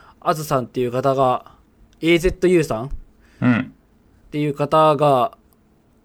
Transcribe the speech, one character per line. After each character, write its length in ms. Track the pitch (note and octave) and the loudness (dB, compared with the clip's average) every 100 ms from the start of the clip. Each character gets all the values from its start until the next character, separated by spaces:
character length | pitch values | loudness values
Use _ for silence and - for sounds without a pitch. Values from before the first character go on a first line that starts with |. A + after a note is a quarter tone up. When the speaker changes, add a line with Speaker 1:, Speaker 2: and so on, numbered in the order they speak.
| - _ | -20 _
Speaker 1:
ア 120 | D#3+ | -4
ズ 100 | D3+ | -4
さ 180 | D3+ C#3 | -2 -4
ん 40 | A#2+ | -4
っ 20 | |
て 140 | B2+ | -4
い 40 | B2 | -4
う 60 | |
方 240 | B2+ C3+ C3+ | -2 -2 0
が、 380 | C3 B2 - - _ _ _ - | 0 -2 -8 -20 _ _ _ -6
エ 140 | D#3+ E3+ | 0 2
ー 40 | |
ゼ 100 | F3+ | 0
ッ 20 | |
ト 140 | F3+ F3+ | 0 2
ユ 140 | F3+ | 2
ー 20 | |
さ 180 | D3 A2 | 0 -6
ん 100 | C#3 - - _ _ - | -8 -12 -14 _ _ -4
Speaker 2:
う 60 | B2 | 0
ん。 120 | A#2 - - _ _ _ _ - | 0 -4 -14 _ _ _ _ -10
Speaker 1:
っ 20 | |
て 60 | D3+ | -4
い 100 | D3 | -4
う 60 | |
方 420 | C#3 C#3+ D#3 D#3 C#3+ | -2 0 4 4 4
が 420 | D3 C3 A#2+ - _ _ _ _ _ _ | 2 2 0 -6 _ _ _ _ _ _